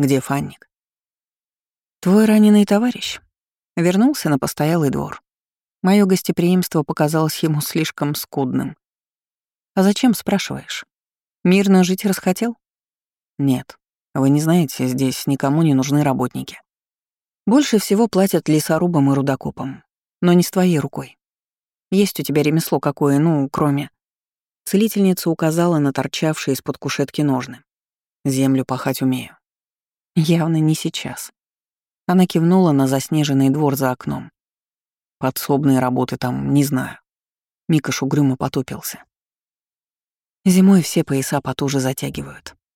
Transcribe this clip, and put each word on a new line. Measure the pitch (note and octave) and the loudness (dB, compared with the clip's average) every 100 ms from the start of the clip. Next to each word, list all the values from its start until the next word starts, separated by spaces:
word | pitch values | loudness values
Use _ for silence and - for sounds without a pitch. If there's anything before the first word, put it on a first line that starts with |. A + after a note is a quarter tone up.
«Где | C#3+ C3+ | 0 0
Фанник?» | - C#3 D3 - _ _ _ _ _ _ _ _ _ _ _ _ _ _ | 0 -4 -6 -12 _ _ _ _ _ _ _ _ _ _ _ _ _ _
«Твой | F3+ G3+ | 2 4
раненый | A3 G#3+ G#3+ G#3 | 6 6 6 6
товарищ. | G3+ G3+ A#3+ - - - - _ _ _ _ - | 6 2 0 -4 -10 -12 -16 _ _ _ _ -2
Вернулся, | E3+ F#3+ B3 D4+ E3 | 0 4 2 2 -2
на | C#3+ | -2
постоялый | D3 - D3 E3+ C#3+ | -2 -2 0 0 0
двор. | C#3+ D3 - _ _ _ _ _ _ | -2 -6 -12 _ _ _ _ _ _
Моё | F#3 G3+ | 2 4
гостеприимство | G3 F#3 - E3+ F3 F#3 F3 D#3+ | 4 2 -2 0 2 2 0 -2
показалось | D3 D#3 D3+ D#3+ D#3 - | -4 -2 0 0 0 -2
ему | D#3+ D3+ | -2 -2
слишком | - E3 D#3+ - D3 D3+ | -2 -4 -4 -4 -6 -6
скудным». | - - C3 C3 C3 - _ _ _ _ _ _ _ _ _ - | -8 -6 -4 -2 -6 -10 _ _ _ _ _ _ _ _ _ 0
«А | |
зачем, | F#3+ G#3 B3+ | 0 2 0
спрашиваешь? | G#3+ - G3+ - C3+ - - - _ _ _ _ _ | 0 -2 -4 -4 -10 -12 -14 -14 _ _ _ _ _
Мирно | F3+ F#3+ G3 F#3+ | 2 2 6 4
жить | F3 F#3+ | 4 0
расхотел?» | G#3 F#3 - F#3 A#3 A#3 _ _ _ _ _ _ _ - | -2 -2 -2 -2 -4 -6 _ _ _ _ _ _ _ -4
«Нет. | C#3 C3 - - _ _ _ | 0 0 -4 -20 _ _ _
Вы | - C3+ | -2 2
не | D3 | 2
знаете, | D#3+ F3 D3 - C3 | 4 2 2 -2 -4
здесь | B2+ C3 B2 - | -2 -2 -2 -4
никому | C#3 C#3 D3+ | -2 0 2
не | E3 | 2
нужны | C3+ C3 D3 | 2 2 0
работники». | D3 B2+ B2+ C3 C3 - _ _ _ _ _ _ _ _ - | 0 0 -4 -6 -12 -16 _ _ _ _ _ _ _ _ 0
«Больше | B3+ C#4+ A3 | 2 2 0
всего | - G3+ A#3 | 0 0 2
платят | F#3 G3 E3+ - | 2 2 0 0
лесорубам | D3+ - D#3+ F3 D#3+ C#3 | 0 0 0 0 2 2
и | |
рудокопам. | C#3 C#3 C3+ D3 - C3+ C#3 _ _ _ _ | 2 0 -4 -6 -10 -12 -12 _ _ _ _
Но | F3 | 2
не | F3 | 4
с | F3 | 2
твоей | F#3+ F#3 D#3+ | 0 2 0
рукой. | C#3+ - C3 _ _ _ _ _ _ _ _ | -2 -8 -14 _ _ _ _ _ _ _ _
Есть | F#3+ G3+ - | 0 0 -2
у | |
тебя | D3 D3 | -2 0
ремесло | D3 D#3+ - D3 | 2 0 0 -2
какое, | D3 - D3 C#3 | -2 0 0 2
ну, | D#3+ D3+ C3+ | 2 0 -2
кроме». | - D3+ C#3 C3+ _ _ _ _ _ _ _ | -2 0 -2 -6 _ _ _ _ _ _ _
Целительница | - G3 A3 G3+ G3 F3+ - | -4 0 0 2 0 0 -2
указала | E3 E3 D#3+ F3 E3 | -2 -2 0 0 2
на | C#3+ | 0
торчавшие | C3+ C3 - D#3+ D#3 - | -2 -6 -4 -4 -2 -4
из-под | C3+ - B2 | -6 -6 -8
кушетки | C#3+ - C#3 - | -8 -4 -4 -2
ножны. | D3 B2+ B2+ B2+ _ _ _ _ _ _ | -2 -2 -4 -14 _ _ _ _ _ _
«Землю | C#3 C3 C3+ C3+ | -4 0 0 0
пахать | B2+ B2+ - C3 | -2 -4 -4 -2
умею». | C3 B2+ A#2+ - _ _ _ _ _ _ _ - | -2 -4 -8 -20 _ _ _ _ _ _ _ -2
«Явно | D#3 E3+ D#3+ D#3+ | 2 2 2 0
не | D#3 | 0
сейчас». | D#3 E3+ - - - - _ _ _ _ _ _ _ - | 0 -4 -8 -12 -14 -16 _ _ _ _ _ _ _ 0
Она | F#3 F3+ | 2 2
кивнула | E3+ E3 F#3+ F3+ | 2 2 4 4
на | C#3+ C3+ | 4 2
заснеженный | C3+ - D#3 D3 C3+ C3+ | 0 -2 -2 0 2 2
двор | C#3+ D3 C3+ | 2 0 0
за | C3 | -2
окном. | B2 - C3+ B2+ _ _ _ _ _ _ _ _ _ | -4 -8 -10 -12 _ _ _ _ _ _ _ _ _
«Подсобные | C3 - - C#3 C#3 C3 | -6 -6 -2 0 2 2
работы | B2+ B2+ B2+ B2 | 0 -2 -4 -4
там, | B2 C3 C3+ | -6 -4 0
не | C#3 | 0
знаю». | C#3 B2+ C3 - _ _ _ _ _ _ - | 0 -2 -6 -12 _ _ _ _ _ _ -2
Микаш | D#3+ C#3 - | -2 -2 -6
угрюмо | C3+ C#3+ C#3 C3 | -2 0 0 0
потупился. | C3+ - B2+ - - - - _ _ _ _ _ _ _ _ _ _ _ _ _ | -4 -4 -6 -10 -14 -16 -20 _ _ _ _ _ _ _ _ _ _ _ _ _
«Зимой | F#3+ F#3 F#3+ F#3+ | 0 4 6 6
все | D3+ - | 4 -2
пояса | D#3 C3+ C3 C#3+ | -2 -4 -2 -4
потуже | C3+ C3 C#3 C#3 | -6 -6 -4 -2
затягивают. | C3 C3+ C#3 - C#3 - - - _ | -2 -4 -8 -10 -12 -16 -20 -20 _